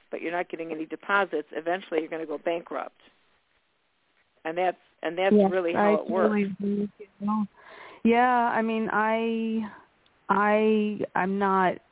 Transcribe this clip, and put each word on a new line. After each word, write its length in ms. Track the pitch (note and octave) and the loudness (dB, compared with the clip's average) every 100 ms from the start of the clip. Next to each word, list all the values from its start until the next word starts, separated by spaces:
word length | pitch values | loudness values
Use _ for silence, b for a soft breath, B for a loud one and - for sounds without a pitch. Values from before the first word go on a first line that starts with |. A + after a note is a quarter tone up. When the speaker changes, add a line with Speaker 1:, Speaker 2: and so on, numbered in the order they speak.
| _ | _
Speaker 1:
but 100 | - | -10
you're 100 | D#3 | -6
not 180 | F3 F3+ | -6 -6
getting 220 | D#3+ E3 | -10 -10
any 140 | D#3 D#3+ | -10 -10
deposits, 600 | D#3 - G3+ F#3 D3+ - | -10 -2 0 0 -4 -6
eventually 480 | - E3 F#3 - D#3+ | -8 -4 -6 -2 -4
you're 80 | D#3+ | -4
gonna 160 | D#3+ D#3+ | -8 -8
go 120 | D3 | -6
bankrupt. 640 | F3 E3+ - D3 - _ - _ _ _ _ _ _ _ _ _ _ _ _ _ D#3+ | -4 -4 -6 -10 -10 _ -20 _ _ _ _ _ _ _ _ _ _ _ _ _ -6
And 120 | E3+ | -2
that's, 200 | F3+ - _ _ | -2 -2 _ _
and 140 | - E3+ | -6 0
that's 180 | F#3+ G#3 | 4 6
Speaker 2:
Yes, 160 | F#3+ | 4
Speaker 1:
really 220 | F#3 E3+ | 2 0
how 60 | F3 | 2
Speaker 2:
I 140 | G#3 G#3 | 2 2
Speaker 1:
it 140 | - | 0
works. 200 | A3 G#3+ | 0 2
Speaker 2:
totally 140 | G#3 | 2
agree 360 | G3 G3 G3+ G3+ | -2 -4 -4 -2
with 80 | G#3 - G#3 _ | -4 -8 -20 _
you. 280 | G3+ G#3+ G3+ - B B B B | -4 -2 -4 -8 B B B B
Yeah, 480 | A3+ A#3 B3 B3 A#3+ | 2 4 4 4 2
I 80 | - | 0
mean, 260 | A3 A3 A3 | 0 -2 -2
I, 760 | G#3 A3 A3+ A3+ A3+ A3+ A3 G#3+ B _ _ _ _ - | 0 0 0 -2 -2 -2 -4 -6 B _ _ _ _ 0
I, 720 | G3 G#3 G#3+ A3 G#3+ G#3+ G3+ - - | 2 4 4 4 2 0 -4 -4 -2
I'm 240 | F#3 G3 | -2 0
not 380 | G3 F#3+ F#3 - _ | 2 4 2 0 _